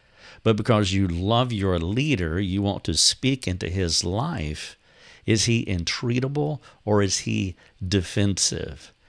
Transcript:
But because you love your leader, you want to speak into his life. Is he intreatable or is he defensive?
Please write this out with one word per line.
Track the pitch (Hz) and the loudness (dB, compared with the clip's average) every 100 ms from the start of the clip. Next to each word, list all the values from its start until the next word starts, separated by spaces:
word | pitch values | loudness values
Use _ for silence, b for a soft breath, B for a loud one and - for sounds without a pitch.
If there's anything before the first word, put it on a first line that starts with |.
| B B B B | B B B B
But | 110 107 | 0 2
because | 110 107 98 | 4 4 4
you | 98 95 | 2 0
love | 85 98 117 123 | 0 2 2 2
your | 107 95 87 | 0 0 0
leader, | 82 113 151 110 82 85 | 0 0 0 0 0 -2
you | 98 95 | -2 0
want | 101 90 - | 0 -2 -2
to | |
speak | 80 - - 127 139 - | 2 2 2 0 0 -2
into | 90 - | -4 -4
his | 95 87 85 87 | -2 0 0 -2
life. | 101 156 139 76 78 - - B B B B - | -2 -4 -4 -6 -8 -10 -16 B B B B 0
Is | 110 107 | 2 2
he | 117 - | 0 0
intreatable | 90 82 - 123 123 135 147 147 143 B B - | -2 -2 -4 -2 0 0 -2 -2 -4 B B 2
or | 104 | 2
is | 98 - | 4 0
he | 113 107 95 - b b 92 | -2 -2 -2 -6 b b 0
defensive? | 98 87 - 101 90 - - - - - _ | 0 0 0 0 2 0 -2 -8 -12 -18 _